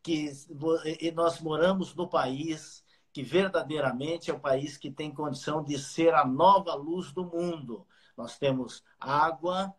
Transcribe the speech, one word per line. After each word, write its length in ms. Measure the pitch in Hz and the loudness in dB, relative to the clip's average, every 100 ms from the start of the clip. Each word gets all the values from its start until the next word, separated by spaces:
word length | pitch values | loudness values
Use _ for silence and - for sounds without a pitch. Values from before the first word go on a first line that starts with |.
que 300 | - 156 151 139 - | -2 -2 -2 -8 -16
vo-, 300 | 147 156 165 | -6 0 0
e, 240 | 156 160 160 | 0 -4 -4
e 20 | |
nós 300 | 165 170 165 | 2 0 0
moramos 540 | 156 151 175 196 170 - | -4 2 4 4 -2 -4
no 100 | - | 0
país 800 | 160 131 135 160 156 - - _ _ _ | 0 0 -2 -4 -6 -10 -20 _ _ _
que 100 | - | -10
verdadeiramente 1040 | 120 165 190 175 143 151 139 123 147 170 - | 0 2 4 0 -2 -2 0 -2 -4 -4 -4
é 40 | |
o 40 | 143 | -4
país 380 | 143 135 139 - | 0 0 0 -8
que 160 | 147 | -12
tem 180 | 139 156 | -8 -8
condição 540 | 139 151 135 - 156 | -6 -6 -4 -4 -4
de 120 | 143 143 | -2 -6
ser 360 | - - 165 | -6 4 6
a 100 | 156 | 6
nova 500 | 139 131 175 196 185 | 4 6 8 8 4
luz 360 | 151 147 175 - | -6 -4 -6 -6
do 140 | - | -8
mundo. 600 | 180 170 175 165 123 107 - _ _ - | -6 -2 -2 -4 -8 -12 -14 _ _ -14
Nós 220 | 117 - | -14 -2
temos 460 | 139 131 120 - _ _ | 0 0 -4 -10 _ _
água 720 | 123 143 160 151 170 185 196 | -2 2 2 0 -2 -2 -4